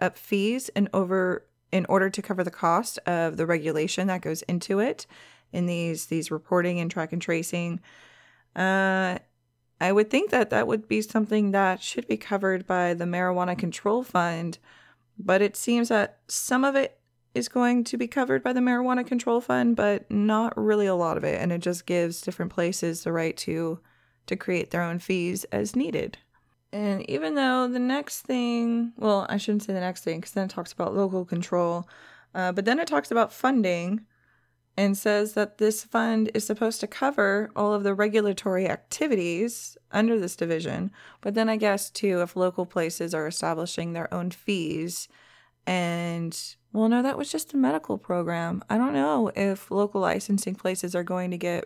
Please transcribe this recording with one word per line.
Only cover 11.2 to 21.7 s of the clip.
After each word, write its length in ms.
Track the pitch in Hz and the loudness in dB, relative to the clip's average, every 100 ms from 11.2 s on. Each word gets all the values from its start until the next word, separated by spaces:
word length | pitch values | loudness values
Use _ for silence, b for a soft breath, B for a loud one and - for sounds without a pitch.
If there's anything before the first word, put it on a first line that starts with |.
| 214 214 202 | 2 2 2
that 300 | 196 190 185 | 4 2 0
should 260 | - - - | -4 -6 -4
be 100 | 214 | -4
covered 500 | - 196 196 185 190 | -2 0 2 0 0
by 260 | 185 175 | 2 2
the 120 | 170 175 | 0 -2
Marijuana 520 | 175 185 180 180 180 | 0 0 0 0 -2
Control 460 | 175 - 202 233 | -4 -2 0 0
Fund, 560 | 254 180 170 165 170 - b b b b _ - | 0 0 0 -2 -6 -8 b b b b _ -6
but 240 | 190 190 | 2 4
it 140 | 202 - | 4 0
seems 340 | - 233 233 | 0 2 4
that 300 | 220 202 - - | 2 0 -4 -8
some 360 | - - 254 | -6 0 2
of 120 | 277 277 | 2 2
it 240 | - - _ _ _ | 0 -6 _ _ _
is 160 | 240 240 | -6 -2
going 340 | 247 240 247 233 | 2 4 2 0
to 120 | 240 | -4
be 100 | 240 | -2
covered 360 | 285 254 262 | -2 2 2
by 100 | 254 | 2
the 60 | 254 | 2
Marijuana 460 | 247 247 254 247 247 | 2 2 2 0 0
Control 360 | 247 240 233 | -2 2 0
Fund, 340 | 247 254 240 226 | 2 2 4 4
but 340 | 208 202 - | 2 2 0
not 440 | 208 208 214 233 - | 0 2 2 0 0
really 300 | 214 208 202 | 2 4 4
a 80 | |
lot 240 | 180 165 160 | 2 2 0
of 60 | |
it, 180 | 151 - | -2 0
and 100 | 175 | -2
it 100 | 170 | 0
just 260 | 175 | -2